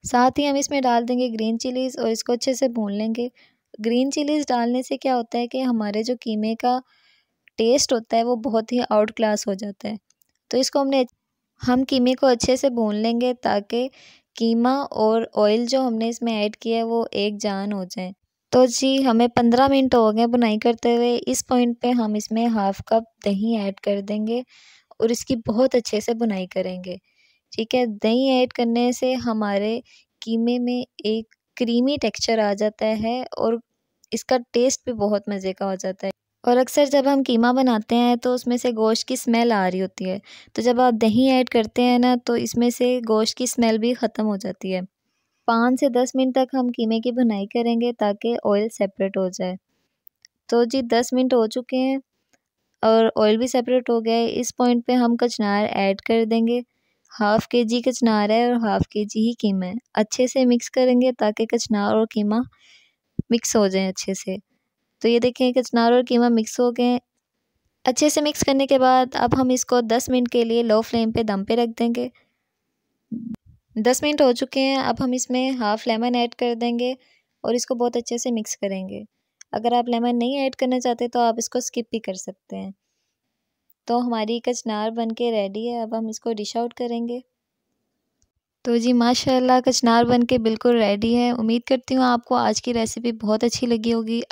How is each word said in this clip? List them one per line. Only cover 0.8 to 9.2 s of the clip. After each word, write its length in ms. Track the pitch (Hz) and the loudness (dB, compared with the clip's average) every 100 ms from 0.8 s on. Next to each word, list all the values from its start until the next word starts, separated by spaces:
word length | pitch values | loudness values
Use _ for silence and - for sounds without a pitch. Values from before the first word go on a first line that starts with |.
डाल 240 | 254 233 240 | 2 0 0
देंगे 240 | 247 254 | -2 -2
ग्रीन 280 | 220 220 226 | -2 -2 -2
चिलीज़ 420 | 262 254 262 254 | -4 -4 -4 -4
और 100 | 233 | -4
इसको 240 | 226 - | -2 -2
अच्छे 200 | 240 - 254 | -2 -2 -2
से 120 | 269 | -2
भून 220 | 233 208 | -2 -6
लेंगे। 360 | 202 220 226 240 _ _ _ _ - | -4 -4 -4 -6 _ _ _ _ -6
ग्रीन 300 | 220 240 269 | -2 0 0
चिलीज़ 340 | 294 294 302 277 | -2 -2 -2 0
डालने 320 | 247 233 247 | -2 0 -2
से 120 | 254 262 | -4 -4
क्या 160 | 269 | -2
होता 240 | 247 233 247 | -2 -2 -4
है 100 | 240 | -4
कि 120 | 262 | -4
हमारे 400 | 262 233 208 208 | -2 -2 -2 -4
जो 120 | 226 247 | -4 -6
कीमे 360 | 220 214 214 226 | -4 -4 -4 -2
का 260 | 247 254 - _ _ _ _ _ _ - | -2 -2 -6 _ _ _ _ _ _ -2
टेस्ट 360 | 226 277 - | 2 2 2
होता 240 | 240 233 226 | -2 0 0
है 60 | |
वो 120 | 233 240 | 0 -2
बहुत 340 | 226 220 226 | 0 -2 0
ही 80 | 247 | -4
आउट 300 | 247 214 214 | 2 2 2
क्लास 340 | - | 0